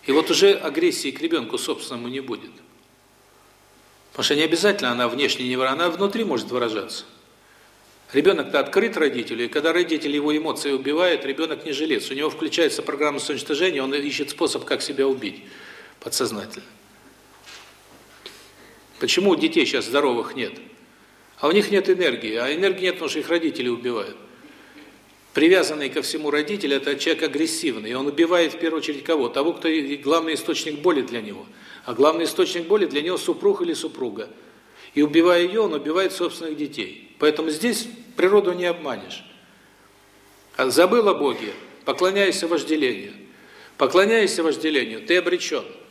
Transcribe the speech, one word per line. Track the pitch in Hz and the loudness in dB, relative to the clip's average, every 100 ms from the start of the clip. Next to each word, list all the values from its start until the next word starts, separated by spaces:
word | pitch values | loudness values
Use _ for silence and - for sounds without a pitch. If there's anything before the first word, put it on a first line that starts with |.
И | - | 2
вот | 139 160 | 2 4
уже | 170 196 | 6 6
агрессии | 190 156 143 170 - 139 | 6 0 0 0 0 -6
к | 131 | -4
ребенку | 160 160 113 127 | -2 -2 -2 -6
собственному | - 113 - 123 120 | -4 -6 -8 -10 -8
не | 135 | -8
будет. | 135 104 - - - _ _ _ _ _ _ _ _ _ _ _ _ _ _ - | -8 -10 -10 -20 -20 _ _ _ _ _ _ _ _ _ _ _ _ _ _ -4
Потому | |
что | 131 | 0
не | 147 | 2
обязательно | 160 165 202 196 127 | 2 4 2 2 0
она | 120 120 | 0 0
внешне | 120 143 - 127 | 0 -2 0 -2
не | 127 | 0
выра-, | 131 | 0
она | 139 175 | 2 0
внутри | 165 202 214 | 0 -2 0
может | 214 123 104 | -2 -2 -2
выражаться. | 123 117 107 95 - - - _ _ _ - - _ _ - - | -2 -2 -2 -6 -12 -14 -20 _ _ _ -20 -20 _ _ -20 -2
Ребенок-то | 135 151 180 131 147 | 2 4 2 0 0
открыт | 135 196 226 180 | 2 2 2 2
родителю, | 151 - 113 117 | 0 0 -6 -4
и | 120 | -2
когда | 151 151 | 0 0
родитель | 165 175 156 151 147 | 0 0 -2 -2 -2
его | 147 | 0
эмоции | 151 151 - 143 | 0 -2 -4 -2
убивает, | 135 135 151 180 160 135 | -2 0 2 2 2 -2
ребенок | 139 160 151 160 | -4 -4 -4 -6
не | |
жилец. | 139 156 120 - | -4 0 -2 -2
У | |
него | 135 151 | -4 -4
включается | - 156 - 160 - | -2 -4 2 2 2
программа | - 139 151 139 | -6 -2 -2 -2
самоуничтожения, | 127 139 - 147 185 147 | -4 -6 -4 0 0 0
он | 131 | -2
ищет | 143 143 139 139 | -2 -4 -4 -6
способ, | - 156 - | -2 -2 -2
как | - 135 | -4 -4
себя | - 139 135 | -4 0 0
убить | 131 104 - - - - - - - | 0 -4 -10 -18 -20 -20 -20 -20 -16
подсознательно. | - - 120 107 92 - - - - - - - - - - - - - - - - - - - - - - - - - | -8 -4 -4 -4 -10 -16 -18 -20 -20 -20 -20 -20 -20 -20 -20 -20 -20 -20 -20 -20 -20 -20 -20 -20 -20 -20 -20 -20 -20 -6
Почему | 131 - 196 | 0 2 4
у | 160 | 4
детей | 160 170 175 | 2 2 2
сейчас | 131 | 0
здоровых | 104 135 143 120 107 | 0 2 2 0 -4
нет? | 135 107 - - - - _ - _ - - | -6 -8 -10 -20 -20 -20 _ -20 _ -20 -2
А | 143 | 2
у | |
них | 190 208 | 4 4
нет | 202 190 | 2 2
энергии, | 185 170 113 110 110 | 2 2 0 -4 -2
а | 127 | -2
энергии | 156 196 185 | 0 0 0
нет, | 185 | -2
потому | 175 156 | -2 -4
что | 156 | -4
их | 147 | 0
родители | 170 160 - 123 | 0 0 -2 -2
убивают. | 117 123 117 98 - - - - - - - - - _ _ - | -2 -4 -4 -6 -12 -20 -20 -20 -20 -20 -20 -20 -20 _ _ -6
Привязанный | - 160 185 147 151 139 | 4 6 6 4 -2 -4
ко | 160 | -4
всему | 135 160 151 | -4 -4 -2
родитель — | 147 151 202 139 | 0 -2 -2 0
это | 139 139 139 | 0 0 -2
человек | - 160 | -2 0
агрессивный, | 160 139 160 - 165 110 107 | -2 0 -2 -2 -4 -4 -6
и | |
он | 123 143 | -4 -4
убивает | 143 165 175 160 | 2 4 4 2
в | 160 | 0
первую | 165 156 | -2 -2
очередь | 147 143 | -4 -8
кого? | 127 160 120 | -2 0 0
Того, | - 151 | 0 -2
кто | 165 165 | 0 -2
и | 160 139 143 | 0 -2 -4
главный | 135 165 165 | 0 0 0
источник | 151 - 151 160 147 | -4 -2 -4 -4 0
боли | 165 151 | 2 2
для | 120 120 | 0 -6
него. | 107 98 - - - - - | -8 -14 -16 -20 -20 -16 -10
А | |
главный | 117 147 165 | 2 4 4
источник | 160 - 180 175 165 | -2 0 0 0 0
боли | 208 170 | 2 2
для | 139 | 0
него | 156 180 | -2 -4
супруг | - 165 202 202 | -2 0 0 0
или | 175 | -2
супруга. | 151 156 - 123 104 104 - - - _ - - | -2 -6 -6 -8 -6 -12 -14 -20 -20 _ -20 -6
И | - | 0
убивая | 151 160 170 175 | 4 6 6 6
ее, | 175 208 | 4 2
он | 214 | 0
убивает | 151 139 170 190 | -2 -2 0 0
собственных | - 175 - 165 147 | 0 -4 -4 -10 -6
детей. | 147 - 92 76 - - | -6 -6 -8 -10 -20 2
Поэтому | 151 151 160 | 2 2 -2
здесь | 151 226 220 - - - - | -2 -2 -2 -6 -14 -18 0
природу | 175 202 180 | 6 6 4
не | 180 | 0
обманешь. | 180 170 156 110 95 - - - - - - _ _ _ _ _ - - _ - | -2 -2 -6 -8 -10 -16 -18 -20 -20 -20 -20 _ _ _ _ _ -20 -20 _ -2
А | 131 | 2
забыл | 123 180 240 208 | 6 6 6 4
о | |
Боге, | 147 143 113 107 95 - - | 4 0 -2 -6 -12 -16 -10
поклоняйся | - 127 180 196 196 160 165 | -6 0 2 2 2 0 0
вожделению. | 165 139 156 131 104 101 - - - - - - - | -2 0 0 0 -2 -10 -18 -20 -20 -20 -20 -20 -2
Поклоняйся | 135 165 202 226 196 175 | 2 4 4 4 2 2
вожделению, | 160 139 156 147 113 110 110 | 0 0 0 0 -2 -6 0
ты | 175 | 2
обречен. | 175 175 - 151 101 - - | 2 -2 -2 -6 -6 -16 -20